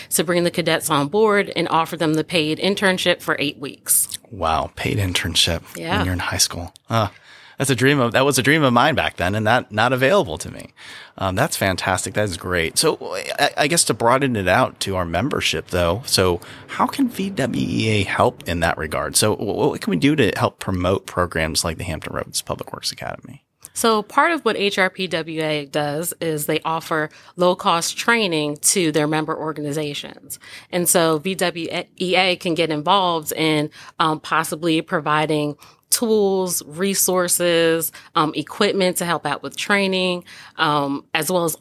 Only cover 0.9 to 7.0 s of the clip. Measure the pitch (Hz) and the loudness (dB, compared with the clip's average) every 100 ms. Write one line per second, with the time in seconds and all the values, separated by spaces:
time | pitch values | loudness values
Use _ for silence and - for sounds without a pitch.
0.9 | 147 143 208 220 202 170 - 170 156 165 | 0 0 2 2 2 0 -4 0 0 -2
1.9 | 165 165 156 156 180 151 156 190 196 196 | -2 0 0 0 0 0 0 0 0 0
2.9 | 185 180 175 - 156 143 - 143 - - | 2 0 0 -2 -2 -2 -4 -12 -10 -2
3.9 | - - - - 101 80 80 69 - - | 0 0 -6 -14 -4 0 0 -2 -4 -2
4.9 | 104 98 87 87 85 - 82 - - 165 | 0 0 0 0 0 2 0 -6 -12 -4
5.9 | 202 123 90 - 92 - 87 85 - _ | -2 0 -2 -4 0 0 -2 -12 -14 _
6.9 | 113 | -2